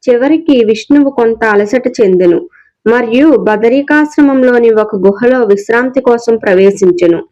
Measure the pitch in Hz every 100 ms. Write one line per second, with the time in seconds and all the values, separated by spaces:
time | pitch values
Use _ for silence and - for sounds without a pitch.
0 | - 240 269 311 320 262 214 220 - 285
1 | 277 269 226 220 226 202 208 254 247 -
2 | 202 185 175 170 175 _ _ _ 214 240
3 | 233 240 311 247 190 214 226 262 285 302
4 | 302 - 285 269 254 240 233 220 214 208
5 | 190 202 240 254 226 202 202 233 254 262
6 | 254 233 233 226 214 185 196 196 190 175
7 | 170 170 165